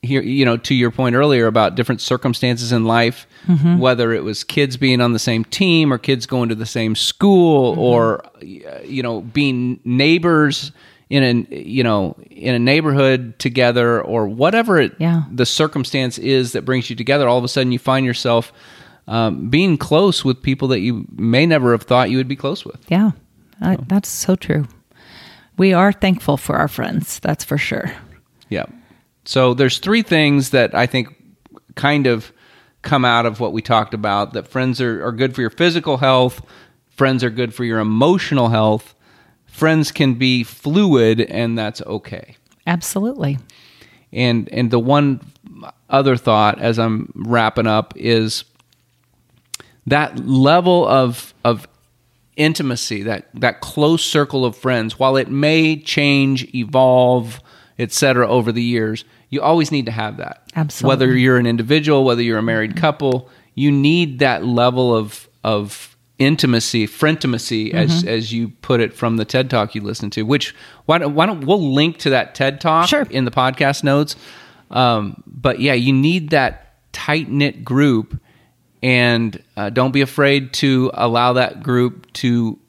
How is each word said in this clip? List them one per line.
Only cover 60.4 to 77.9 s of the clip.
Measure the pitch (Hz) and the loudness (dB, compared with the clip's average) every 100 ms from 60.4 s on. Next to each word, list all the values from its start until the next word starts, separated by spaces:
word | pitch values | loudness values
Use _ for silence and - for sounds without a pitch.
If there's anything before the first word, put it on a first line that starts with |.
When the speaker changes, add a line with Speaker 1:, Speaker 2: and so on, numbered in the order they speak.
| _ - | _ -4
Speaker 2:
Absolutely. | 156 - 123 131 131 | -4 -2 0 2 2
Speaker 1:
Whether | 127 | 4
you're | 127 127 | 4 4
an | 120 | 2
individual, | 117 113 151 151 143 | 0 2 0 2 2
whether | 135 120 | 4 2
you're | 120 110 | 0 -2
a | |
married | 113 113 110 175 | -2 -2 -4 -2
couple, | 165 147 143 123 127 _ _ | -2 0 -2 -2 -6 _ _
you | - 143 | -2 2
need | 143 143 170 170 127 | 2 2 2 0 0
that | 135 107 98 | 0 0 -2
level | 120 123 123 127 113 | 2 2 2 2 0
of, | 107 - - _ | -2 -10 -20 _
of | - 107 104 - - _ _ _ | -4 -2 -4 -12 -20 _ _ _
intimacy, | 135 156 135 120 - 120 107 | 0 2 2 0 0 -2 -4
frientimacy, | - 151 156 135 117 - 113 107 | -2 0 0 -2 -4 -4 -4 -4
as, | - - 165 | -2 0 0
Speaker 2:
Mm-hmm. | 175 | 0
Speaker 1:
as | 113 110 | -4 -4
you | 117 117 | -6 -6
put | - - 127 | -8 -2 0
it | 110 | 0
from | - 120 113 | -2 -4 -2
the | 110 | -2
ted | 131 131 | -2 -2
Talk | 123 107 113 | -2 -2 -6
you | |
listened | 101 107 104 | -8 -8 -8
to, | 107 | -6
which, | 110 147 - - - - - | -2 -2 -2 -12 -20 -18 -2
why | 165 | -2
don't, | 147 | 0
why | 147 175 | 0 0
don't, | 190 135 | -2 0
we'll | 202 156 | 0 2
link | 131 156 165 | 2 0 -2
to | 156 | 0
that | 131 - - | 0 -2 -2
ted | 135 143 | -4 -2
Talk | 170 160 180 | 0 0 2
Speaker 2:
Sure. | 302 285 | 0 -2
Speaker 1:
in | 135 123 | -4 -4
the | |
podcast | 123 131 131 139 139 | 0 -2 0 -2 0
notes. | 147 139 151 - - - - _ _ | 0 0 0 -6 -16 -20 -20 _ _
Um, | - 127 113 101 - - | 0 0 0 -4 -10 -18
but | - 127 123 | -6 -4 -2
yeah, | 127 | 0
you | 127 123 | 0 2
need | 135 147 180 151 | 2 2 0 0
that | 147 123 - _ _ _ | 0 0 -4 _ _ _
tight-knit | - - 151 160 139 143 - 123 | -14 -4 -4 -2 0 -2 -2 -4
group, | 123 143 | 2 4